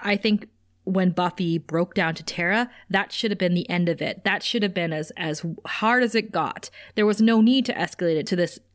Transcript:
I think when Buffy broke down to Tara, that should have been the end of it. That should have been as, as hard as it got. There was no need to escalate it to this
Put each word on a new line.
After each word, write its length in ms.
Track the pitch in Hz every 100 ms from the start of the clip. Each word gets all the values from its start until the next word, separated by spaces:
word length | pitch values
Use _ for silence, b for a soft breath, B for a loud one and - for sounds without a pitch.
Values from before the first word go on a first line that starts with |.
I 160 | 202 202
think 320 | 220 208 - _ _ _
when 260 | - 190 185
Buffy 480 | 175 175 - 175 165
broke 360 | - 160 180
down 200 | - 165
to 80 | 160
Tara, 480 | - - 175 214 247 B -
that 200 | 190 196
should 220 | - 226
have 60 | 202
been 160 | 180
the 140 | 175 -
end 200 | 180 170
of 120 | 165
it. 220 | - -
That 200 | 196 185
should 180 | - 233
have 100 | 208
been 180 | 185 170
as, 180 | 156 156 -
as 280 | 165 160 165 160 -
hard 380 | - 220 247
as 100 | 247
it 160 | 220 214
got. 400 | 175 151 - - B B
There 120 | - 214
was 140 | 208
no 200 | 220 226
need 260 | 220 262 247
to 60 |
escalate 420 | - - - 175 151
it 100 | -
to 80 | 175
this 240 | 170 - -